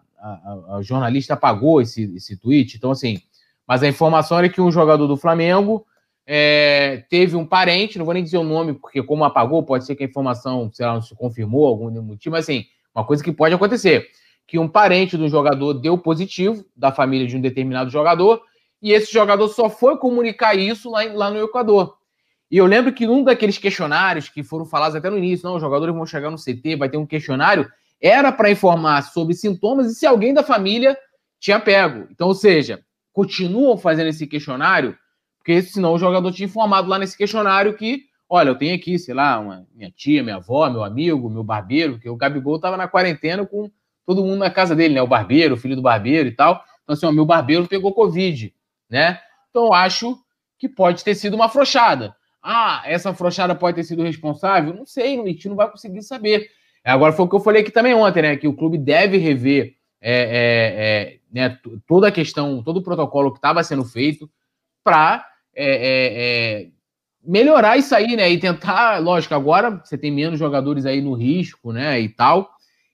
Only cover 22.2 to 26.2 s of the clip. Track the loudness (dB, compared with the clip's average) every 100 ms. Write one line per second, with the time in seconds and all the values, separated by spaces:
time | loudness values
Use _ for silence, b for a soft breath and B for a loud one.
22.2 | _ _ -2 4 6 6 2 0 0 2
23.2 | 4 2 2 0 -4 -4 -2 0 0 -2
24.2 | -6 -12 -10 -10 -6 -2 -2 -2 -4 -2
25.2 | -2 -4 -4 -6 -2 -2 -2 -4 -6 -8